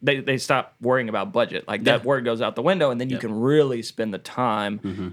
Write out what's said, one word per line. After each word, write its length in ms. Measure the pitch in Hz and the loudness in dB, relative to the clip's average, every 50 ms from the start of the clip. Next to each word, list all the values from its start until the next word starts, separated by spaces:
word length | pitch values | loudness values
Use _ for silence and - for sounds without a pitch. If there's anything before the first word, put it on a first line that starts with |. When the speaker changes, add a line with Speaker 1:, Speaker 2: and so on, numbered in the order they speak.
Speaker 1:
they, 180 | 123 143 139 135 | -2 0 0 0
they 160 | - 135 131 | 0 -2 -2
stop 380 | 127 - - 139 127 - - _ - | 0 2 2 2 2 0 -4 _ -4
worrying 280 | 117 123 127 131 120 107 | 0 0 0 0 0 -2
about 240 | 110 101 95 101 | -2 -4 -4 -2
budget. 340 | 92 120 113 90 92 - - - | 0 0 0 0 -2 -6 -6 -6
Like, 160 | 104 107 113 | -4 0 2
that 160 | 117 120 110 | 2 2 2
Speaker 2:
Yeah. 60 | 113 | 2
Speaker 1:
word 180 | 135 139 131 120 | 0 0 0 0
goes 180 | 120 117 113 | -2 -2 0
out 120 | 117 110 - | -2 -2 -2
the 60 | 120 | 0
window, 280 | 131 175 196 175 151 135 | 0 2 2 4 2 2
and 100 | 120 120 | 2 0
then 80 | 127 131 | -2 -4
you 60 | 127 | -4
Speaker 2:
Yep. 60 | 113 | -4
Speaker 1:
can 180 | 120 110 104 110 | -4 -4 -2 0
really 400 | 120 139 151 151 143 131 123 117 | 2 4 6 6 4 4 0 -4
spend 300 | 110 - - - 113 107 | -6 -6 -4 -4 -4 -2
the 60 | 95 90 | -4 -6
time, 600 | - - - 123 127 123 107 104 104 101 104 107 | -8 -6 -2 0 2 2 2 2 0 -2 -4 -4
Speaker 2:
Mm-hmm. 280 | - 98 92 98 92 87 | -6 -6 -6 -6 -8 -8